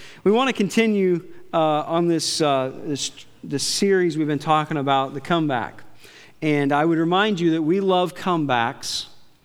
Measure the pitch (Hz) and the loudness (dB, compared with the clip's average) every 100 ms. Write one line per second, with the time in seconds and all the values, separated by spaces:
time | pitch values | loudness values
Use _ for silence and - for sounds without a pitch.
0 | - - 185 220 262 - 196 226 226 202 | -20 -4 2 2 2 0 0 2 2 4
1 | 190 170 - - - 170 156 151 147 165 | 2 0 -4 -18 -4 0 2 0 0 0
2 | 170 165 - - 151 135 131 - 165 139 | 2 0 -2 0 2 2 -2 -6 -6 -6
3 | - - - - - 143 - - 202 190 | -6 -10 -20 -18 -8 -6 -4 0 2 4
4 | 175 151 151 143 147 156 151 151 139 135 | 2 0 -2 -2 0 0 0 -2 0 0
5 | 135 139 135 170 156 123 95 - - - | 0 -6 -2 0 0 -2 -4 -12 -18 -20
6 | - - - - 156 147 143 143 160 160 | -20 -20 -20 -6 0 2 2 2 2 2
7 | 165 185 214 185 170 160 156 196 190 180 | 2 2 2 2 2 2 2 0 2 2
8 | 180 180 190 170 143 120 117 139 - - | 0 -2 -2 0 0 0 0 -4 -8 -8
9 | - - - _ | -10 -18 -20 _